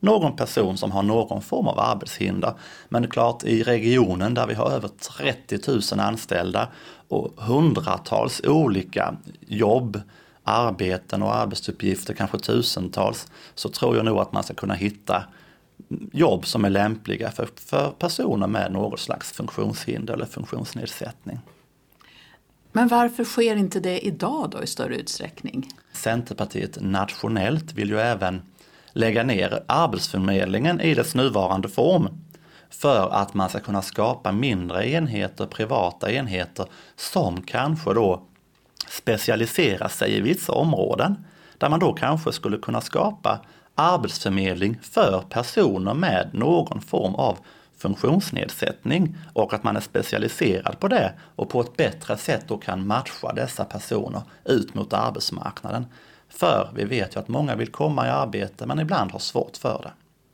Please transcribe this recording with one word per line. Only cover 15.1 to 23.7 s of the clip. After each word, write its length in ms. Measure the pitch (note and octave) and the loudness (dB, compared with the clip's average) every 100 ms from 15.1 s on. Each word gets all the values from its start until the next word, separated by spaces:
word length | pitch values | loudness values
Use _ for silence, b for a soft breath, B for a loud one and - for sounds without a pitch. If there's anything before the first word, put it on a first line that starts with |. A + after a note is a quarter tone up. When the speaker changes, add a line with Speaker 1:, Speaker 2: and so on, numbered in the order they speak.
| F#2 G2 b b b b - - - - | -2 -4 b b b b -20 -12 -10 -6
Speaker 1:
jobb 340 | C#3 D#3+ F#2+ - | 2 4 4 0
som 180 | A#2 | 0
är 60 | G2 | 2
lämpliga 600 | G2 G#2 A2 - G#2 A2 | 4 2 -2 -6 -4 -4
för, 180 | - A#2 - | -6 -8 -10
för 340 | - C#3+ C#3+ | -4 -2 0
personer 560 | C#3+ F3 E3 - G#2+ G2 | -2 -4 -2 -2 0 0
med 260 | G2+ F#2+ | 0 -2
något 280 | F#2+ G#2+ - | -2 -4 -4
slags 320 | - - - | -6 -6 -8
funktionshinder 800 | - A2+ - G#2 G#2+ - A#2 G#2 | -10 -8 -4 -4 -4 -6 -6 -6
eller 120 | A#2 - | -6 -8
funktionsnedsättning. 1120 | - - A#2 - B2 A#2+ - - - - A#2+ - - _ _ _ _ b b b b _ _ _ | -10 -8 -8 -8 -8 -10 -8 -12 -12 -12 -14 -14 -20 _ _ _ _ b b b b _ _ _
Speaker 2:
Men 160 | A3 A#3+ | 4 6
varför 360 | A#3 A#3+ A#3+ | 6 4 2
sker 320 | A#3 - A#3 G#3+ | -2 2 4 4
inte 240 | F#3+ | 2